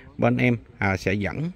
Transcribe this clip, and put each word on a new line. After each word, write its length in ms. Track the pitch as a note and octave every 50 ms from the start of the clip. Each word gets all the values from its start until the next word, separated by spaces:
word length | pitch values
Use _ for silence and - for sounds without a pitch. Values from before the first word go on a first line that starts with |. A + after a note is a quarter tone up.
| - - - -
Bên 180 | A2+ A#2 B2
em, 200 | B2 B2+ B2 A#2+ A2 - - - -
à, 180 | G2+ G2 F#2+
sẽ 180 | F#2 - F#2+ G2
dẫn, 360 | G#2 G2 F2 - - D#3 F3 F3+